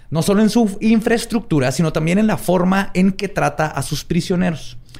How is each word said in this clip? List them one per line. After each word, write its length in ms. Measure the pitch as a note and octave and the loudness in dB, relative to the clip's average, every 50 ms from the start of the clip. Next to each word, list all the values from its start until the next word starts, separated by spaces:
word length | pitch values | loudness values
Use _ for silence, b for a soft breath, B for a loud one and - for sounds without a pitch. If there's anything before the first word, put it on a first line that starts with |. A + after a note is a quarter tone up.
| b b | b b
no 120 | - D#3+ | -4 -2
solo 200 | D#3 G3+ G3 G3+ A3 | 0 2 4 4 4
en 60 | G#3 | 4
su 280 | - A#3+ A#3 G3+ G3 - | 4 4 2 2 0 0
infraestructura, 880 | - A3 A3+ A3 A3 A#3+ A#3 A3 - - G#3+ A#3 F#3 - E3 C#3+ B2 B2+ | 2 2 2 2 2 2 0 0 0 -2 -4 -4 -2 0 0 0 2 2
sino 200 | C3 - E3+ D#3 | 0 0 0 0
también 280 | D#3 E3 D#3 E3 F3 G3+ | 0 0 0 0 2 2
en 80 | A3 G#3+ | 2 2
la 100 | F3+ C#3 | 0 0
forma 540 | - - F3+ F#3 F3 F#3 F#3 G3 F#3+ - - | 0 0 0 2 2 2 0 0 -2 -2 0
en 180 | F3 F#3 G3+ | 2 2 2
que 160 | F#3+ - G#3 F#3+ | 2 -2 -6 -4
trata 400 | - D#3+ D3 D3 D3 - D#3 D3+ | -2 -2 -2 -2 0 -2 -4 -4
a 140 | - C#3+ | -4 -6
sus 240 | C3+ - D3+ C3+ - | -6 -6 -6 -8 -6
prisioneros. 720 | - - E3+ E3 - F#3 F3 F3+ F3+ E3 C#3 - - - - B B B | -2 -2 -2 -2 0 -2 0 0 -2 -2 -4 -8 -12 -14 -16 B B B